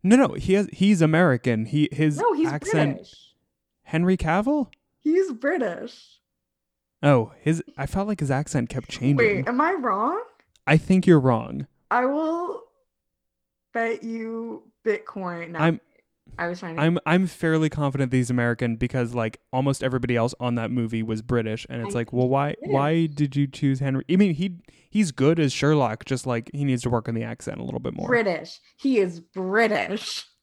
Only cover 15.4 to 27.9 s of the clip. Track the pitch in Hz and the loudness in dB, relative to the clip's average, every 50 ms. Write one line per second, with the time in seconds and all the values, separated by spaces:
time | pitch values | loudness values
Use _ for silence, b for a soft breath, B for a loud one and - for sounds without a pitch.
15.4 | 170 165 170 160 151 165 165 - _ _ _ _ _ _ _ _ _ - - - | -12 -10 -2 0 2 2 2 0 _ _ _ _ _ _ _ _ _ -20 -10 -8
16.4 | 170 170 180 180 196 170 160 165 151 165 175 170 _ 147 165 185 190 170 - - | -6 -6 -6 -8 -10 -8 -2 2 2 2 2 2 _ 2 2 2 2 0 -4 -2
17.4 | - 165 160 160 156 151 - 147 147 139 131 135 135 123 123 127 123 117 123 123 | 0 2 2 2 2 0 0 -2 -2 -2 0 -2 -2 0 0 0 0 2 0 0
18.4 | 120 120 120 - 127 117 113 110 127 120 - 131 120 117 120 120 113 110 - - | 0 0 0 0 -2 -2 -2 -2 -4 -4 -2 -2 -4 -2 -2 -4 -4 -4 -6 -10
19.4 | _ _ - 131 135 139 135 - - 131 127 131 120 123 123 117 113 123 - _ | _ _ -4 -2 0 0 0 0 -2 -2 -2 -2 0 0 2 2 2 0 -2 _
20.4 | 123 123 120 117 113 110 123 123 117 110 117 113 110 113 110 110 113 120 123 120 | -2 -2 -2 -2 -2 -2 -2 -2 -2 -2 -2 -4 -2 -2 -4 -6 -2 0 0 0
21.4 | 110 110 107 113 - - 123 120 113 101 101 120 117 - - 123 127 127 131 139 | 0 0 -4 -6 -8 -10 -8 -8 -6 -4 -4 -4 -4 -2 0 0 2 2 2 0
22.4 | 143 147 - - 294 - 139 135 139 151 160 165 165 156 147 143 147 139 131 143 | 0 -2 -4 -8 -4 -2 0 2 2 2 2 2 0 0 0 -2 -2 0 2 0
23.4 | 143 135 - - 147 139 135 127 139 135 131 135 - - 160 185 208 196 160 139 | 0 0 -2 -2 0 0 0 0 -2 -2 -2 -2 0 2 4 4 4 4 2 -2
24.4 | 185 196 175 170 _ b b b b b - 208 214 160 127 - 131 147 165 165 | -4 -6 -6 -10 _ b b b b b 0 0 0 0 0 2 4 4 4 4
25.4 | 156 135 - - 139 147 156 147 131 113 107 - - - 135 127 - 131 120 117 | 2 0 0 0 2 2 4 4 2 0 -2 -6 -6 -6 -6 -4 -2 -4 -4 -4
26.4 | 113 - - 143 143 139 127 120 117 123 120 117 110 - 113 113 113 113 120 - | -4 -8 -6 -4 -2 0 0 0 0 -2 -2 -2 -2 -4 -6 -4 -6 -6 -10 -10
27.4 | - - - - 120 127 - 123 127 - | -10 -10 -8 -8 -8 -8 -8 -6 -6 -6